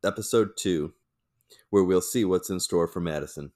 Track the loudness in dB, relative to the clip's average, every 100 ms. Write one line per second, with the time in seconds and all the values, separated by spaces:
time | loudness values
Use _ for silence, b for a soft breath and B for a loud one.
0 | -2 -4 0 2 2 -2 -2 0 -2 _
1 | _ _ _ _ _ b b 2 4 4
2 | 2 0 2 0 -2 -6 -2 0 0 -2
3 | -4 -4 -8 -12 -16